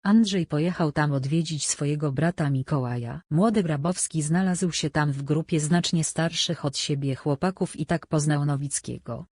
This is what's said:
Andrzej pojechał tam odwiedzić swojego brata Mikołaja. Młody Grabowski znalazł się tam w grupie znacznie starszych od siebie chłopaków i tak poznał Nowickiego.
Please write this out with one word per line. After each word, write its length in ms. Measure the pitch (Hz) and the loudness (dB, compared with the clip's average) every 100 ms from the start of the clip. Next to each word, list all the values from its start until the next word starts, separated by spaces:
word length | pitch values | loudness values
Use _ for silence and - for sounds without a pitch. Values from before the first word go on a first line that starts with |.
Andrzej 420 | 196 220 214 190 | 6 4 6 0
pojechał 460 | 160 147 170 170 156 | 0 0 0 0 0
tam 200 | 156 147 | 2 0
odwiedzić 560 | 139 135 165 160 151 - | 0 0 0 0 -4 -4
swojego 440 | - 147 147 151 | -2 -2 0 -2
brata 380 | 131 165 - 147 | 0 0 0 0
Mikołaja. 720 | 135 131 147 127 120 117 147 _ | 0 0 -2 0 -4 -6 -10 _
Młody 320 | 151 220 220 | 2 4 2
Grabowski 580 | 170 143 165 180 - 160 | 0 0 -2 -2 -2 -2
znalazł 500 | 151 170 190 180 180 | 0 2 2 0 -2
się 180 | - 151 | -2 -2
tam 220 | 156 147 | 0 0
w 120 | 139 | -2
grupie 360 | 139 160 160 160 | 0 -2 0 -2
znacznie 440 | 151 175 175 165 | 2 2 2 0
starszych 640 | 151 - 165 165 - 165 | 0 -2 -2 -2 -2 -2
od 120 | 147 - | -2 -4
siebie 380 | - 143 139 | -2 -2 -2
chłopaków 600 | 131 151 139 180 185 180 | -2 -2 0 -2 -2 -4
i 100 | - | -4
tak 220 | 156 170 - | -2 -2 0
poznał 380 | 156 151 147 | 0 2 2
Nowickiego. 800 | 143 139 139 - - 127 - 120 180 | 2 0 -2 -6 -6 -10 -8 -10 -12